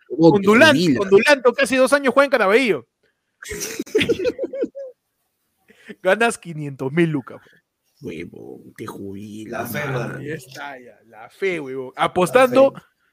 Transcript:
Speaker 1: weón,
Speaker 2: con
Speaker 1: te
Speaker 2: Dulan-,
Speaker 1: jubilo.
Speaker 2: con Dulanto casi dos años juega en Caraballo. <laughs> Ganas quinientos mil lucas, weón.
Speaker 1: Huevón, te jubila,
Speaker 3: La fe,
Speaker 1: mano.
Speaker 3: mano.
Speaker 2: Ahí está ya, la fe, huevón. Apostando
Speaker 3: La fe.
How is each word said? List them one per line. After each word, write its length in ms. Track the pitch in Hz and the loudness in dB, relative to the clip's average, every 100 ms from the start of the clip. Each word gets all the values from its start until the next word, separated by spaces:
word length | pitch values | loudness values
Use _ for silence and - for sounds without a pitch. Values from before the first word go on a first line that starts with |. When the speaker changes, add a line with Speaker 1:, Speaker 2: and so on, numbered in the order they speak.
| _ | _
Speaker 1:
weón, 220 | 151 165 | 4 4
Speaker 2:
con 80 | 202 | 6
Speaker 1:
te 60 | 196 | 4
Speaker 2:
Dulan-, 220 | 226 311 277 | 6 6 6
Speaker 1:
jubilo. 240 | 175 120 | 2 0
Speaker 2:
con 100 | 190 | 4
Dulanto 440 | 196 254 285 247 | 4 6 4 4
casi 240 | 254 269 262 | 2 0 2
dos 160 | 254 | 2
años 200 | 285 277 | 2 2
juega 120 | 269 277 | 2 2
en 60 | |
Caraballo. 540 | 262 190 233 247 147 - _ _ _ _ _ | 2 4 2 2 -2 -4 _ _ _ _ _
<laughs> 400 | - - - - - 403 294 415 453 - 539 554 - 554 523 _ _ _ _ _ _ _ _ _ - 196 | -14 -12 -10 -10 -4 -2 0 -2 -4 -4 -10 -6 -8 -8 -16 _ _ _ _ _ _ _ _ _ -20 -6
Ganas 360 | 185 208 233 - | -2 0 0 -2
quinientos 540 | 170 156 143 135 135 | -12 -12 -10 -8 -6
mil 180 | 160 165 | 0 0
lucas, 280 | 147 - 110 | 0 -8 -18
weón. 260 | _ _ _ _ _ _ | _ _ _ _ _ _
Speaker 1:
Huevón, 720 | 139 82 85 - - - - - | -14 -12 -14 -16 -20 -20 -20 -18
te 80 | 113 | -16
jubila, 720 | - 98 98 104 107 110 - | -14 -14 -14 -16 -16 -12 -10
Speaker 3:
La 60 | 120 | -8
fe, 140 | 147 147 | -8 -6
Speaker 1:
mano. 140 | 131 | -6
Speaker 3:
mano. 180 | - 131 | -8 -10
Speaker 2:
Ahí 120 | 139 | -12
está 460 | 160 - 147 143 131 | -12 -14 -16 -16 -16
ya, 220 | 120 104 110 | -20 _ _
la 240 | 107 120 | -20 -20
fe, 300 | _ 196 170 | _ -4 -4
huevón. 320 | 135 131 127 - | -8 -10 -12 -4
Apostando 760 | 165 180 175 247 254 254 269 | -4 0 2 4 4 4 2
Speaker 3:
La 60 | - | 0
fe. 40 | _ _ _ | _ _ _